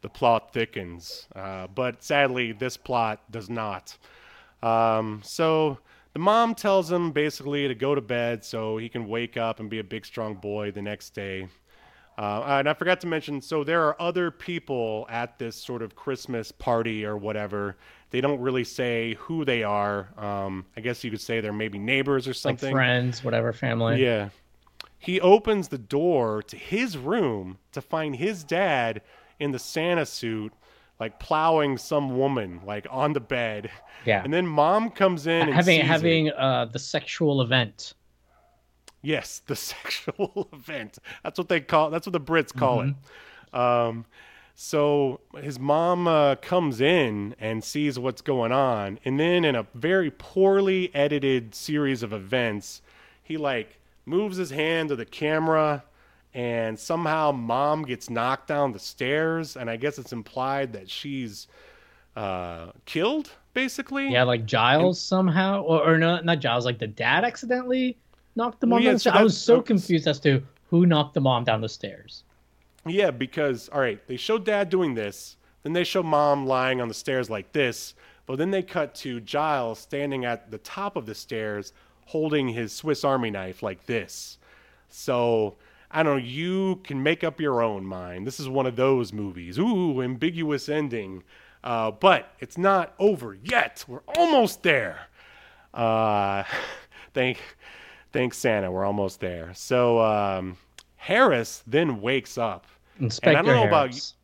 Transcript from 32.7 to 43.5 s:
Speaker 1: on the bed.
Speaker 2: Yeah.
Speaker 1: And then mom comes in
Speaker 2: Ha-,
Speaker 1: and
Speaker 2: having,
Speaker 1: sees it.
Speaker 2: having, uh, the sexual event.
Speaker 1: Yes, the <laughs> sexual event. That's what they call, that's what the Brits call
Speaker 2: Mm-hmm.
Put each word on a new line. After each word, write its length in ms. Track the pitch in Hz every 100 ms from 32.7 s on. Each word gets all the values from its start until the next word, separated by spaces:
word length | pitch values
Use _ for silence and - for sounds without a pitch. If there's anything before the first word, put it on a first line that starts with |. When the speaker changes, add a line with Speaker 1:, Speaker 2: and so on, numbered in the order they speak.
| 104 -
Speaker 1:
on 240 | 131 147
the 60 | 143
bed. 480 | 113 127 117 107 107 - - - -
Speaker 2:
Yeah. 160 | 104
Speaker 1:
And 100 | 131
then 140 | 160 185
mom 440 | 151 151 202 226
comes 360 | - 190 175 147
in 140 | 165
Speaker 2:
Ha-, 60 | 160
Speaker 1:
and 80 |
Speaker 2:
having, 260 | 143 175 160
Speaker 1:
sees 40 |
it. 40 | 139
Speaker 2:
having, 420 | 160 170 165 156
uh, 360 | - 135 123 120
the 120 | 113
sexual 640 | - 151 - - 156 139
event. 520 | 120 127 107 - - - _ _ _ _ _ _ _ _ - _
Speaker 1:
Yes, 400 | 139 151 - - -
the 100 | 220
<laughs> 0 |
sexual 920 | - - - - - - 202 - 220
event. 460 | 147 127 147 110 - - -
That's 120 | 165 -
what 100 | 175
they 120 | 170
call, 300 | 135 160 156
that's 160 | 160 180
what 60 |
the 80 | 180
Brits 360 | 139 165 151 127
call 220 | 135 120
Speaker 2:
Mm-hmm. 120 | 127 139 - - - - -